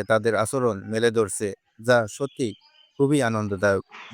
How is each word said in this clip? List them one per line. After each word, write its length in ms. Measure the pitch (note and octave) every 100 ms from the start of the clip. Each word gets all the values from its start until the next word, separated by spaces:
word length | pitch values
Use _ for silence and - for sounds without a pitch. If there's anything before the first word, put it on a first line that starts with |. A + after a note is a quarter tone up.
তাদের 300 | G2+ A2 A2+ G#2
আচরণ 340 | A2 C3+ B2 G2 G#2
মেলে 200 | A2 A#2
ধরছে, 380 | A2+ G2+ - G#2 G2 _ -
যা 160 | A2+ A#2+ G#2+ -
সত্যিই 360 | C#3 - A#2 - _ _ _ -
খুবই 200 | C#3 D3
আনন্দদায়ক। 600 | A#2 A2 G#2 F#2+ G2+ F#2+ - - -